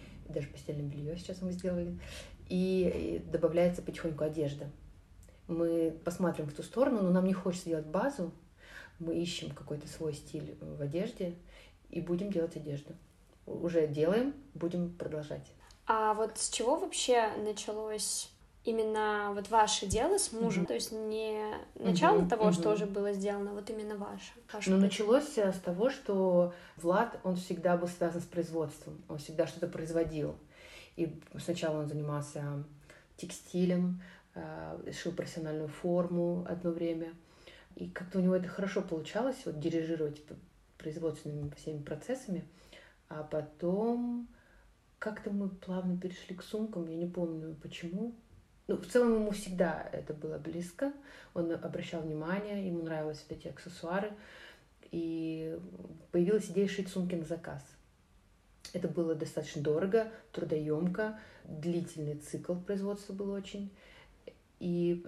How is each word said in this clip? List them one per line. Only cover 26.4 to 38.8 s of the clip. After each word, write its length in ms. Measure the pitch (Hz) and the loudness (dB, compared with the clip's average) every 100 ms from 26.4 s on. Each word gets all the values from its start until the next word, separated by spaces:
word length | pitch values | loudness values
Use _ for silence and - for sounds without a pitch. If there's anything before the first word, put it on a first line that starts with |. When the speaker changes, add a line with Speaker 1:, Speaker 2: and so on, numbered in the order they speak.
| 175 - - - | 6 2 -14 -2
Speaker 1:
Влад, 420 | 170 190 233 - 185 | 4 4 4 0 -2
он 100 | 180 | -2
всегда 400 | - 175 180 175 | -2 0 4 4
был 140 | 175 | 2
связан 320 | - 170 170 | 0 0 0
с 40 | 175 | -2
производством, 760 | 175 160 165 147 - - 151 - | -2 -2 -2 -2 -4 -14 -14 -10
он 80 | 151 | -10
всегда 280 | 143 156 160 | -4 0 0
что-то 220 | - 170 | 0 -6
производил. 680 | - 160 165 160 156 147 - - - - - - - | -4 -2 2 2 0 -4 -6 -14 -20 -20 -20 -14 -4
И 240 | 165 - - 147 | -4 -4 -12 -8
сначала 420 | 156 170 160 156 | -6 -2 0 0
он 60 | 147 | -2
занимался 760 | 151 147 147 139 151 143 143 143 - - - - - | -4 -2 -4 -4 -6 -6 -6 -8 -14 -20 -20 -20 -14
текстилем, 840 | 175 - - 180 180 180 180 180 - - - 175 | -12 -12 -4 2 4 4 2 0 -6 -20 -16 -12
э, 560 | 160 156 160 - - | -10 -8 -8 -8 -8
шил 180 | - - | -6 -4
профессиональную 560 | 175 - - 160 156 156 | -4 -4 -4 -4 -2 -4
форму 800 | - 180 175 175 175 170 175 175 | -2 2 4 4 2 2 2 -2
одно 240 | 175 175 | -2 -2
время. 420 | 170 170 165 165 170 - - - - - - | 0 0 -2 -4 -10 -20 -20 -20 -20 -20 -10
И 140 | 180 | -10
как-то 300 | - 185 190 | -8 -2 2
у 20 | |
него 140 | 180 185 | 6 4
это 120 | 175 | 2
хорошо 340 | - 190 202 | -2 -2 0